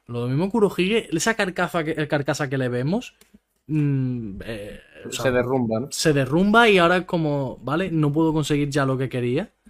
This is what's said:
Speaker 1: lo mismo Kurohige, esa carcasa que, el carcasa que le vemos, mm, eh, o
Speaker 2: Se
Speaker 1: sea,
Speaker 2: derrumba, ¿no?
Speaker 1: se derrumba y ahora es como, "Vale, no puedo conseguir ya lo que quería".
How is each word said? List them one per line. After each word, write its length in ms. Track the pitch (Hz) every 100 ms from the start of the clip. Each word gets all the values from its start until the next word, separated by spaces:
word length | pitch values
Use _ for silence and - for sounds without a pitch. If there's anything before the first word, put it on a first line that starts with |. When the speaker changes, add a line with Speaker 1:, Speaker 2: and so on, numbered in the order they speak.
| -
Speaker 1:
lo 200 | 120 123
mismo 240 | 139 190
Kurohige, 640 | 233 190 - 185 226 - 160
esa 200 | 226 220
carcasa 480 | 185 185 170 175
que, 80 | 156
el 160 | 156 147
carcasa 420 | 147 147 139 139
que 80 | 135
le 120 | 127
vemos, 460 | 123 143 220 - - _ - _ _ -
mm, 720 | 151 143 135 127 123 107 98 104
eh, 340 | 107 104 98 - - 120
o 40 |
Speaker 2:
Se 100 | -
Speaker 1:
sea, 100 | 127
Speaker 2:
derrumba, 480 | 123 117 131 113 113
¿no? 60 | 143
Speaker 1:
se 220 | - 160
derrumba 540 | 139 127 160 202 226 226
y 100 | 190
ahora 180 | 170 180
es 80 | 180
como, 520 | 170 151 143 127 -
"Vale, 300 | 123 160 190
no 200 | 160 147
puedo 220 | 151 160
conseguir 360 | 156 143 143 143
ya 160 | 143 135
lo 100 | 127
que 100 | 127
quería". 420 | 127 123 139 220 _